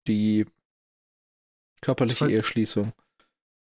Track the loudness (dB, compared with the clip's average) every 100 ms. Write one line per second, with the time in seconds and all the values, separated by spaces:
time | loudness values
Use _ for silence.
0 | -2 0 2 2 -2 _ _ _ _ _
1 | _ _ _ _ _ _ _ -8 -4 0
2 | 0 0 2 0 0 -2 0 -2 -4 -8
3 | _ _ _ _ _ _ _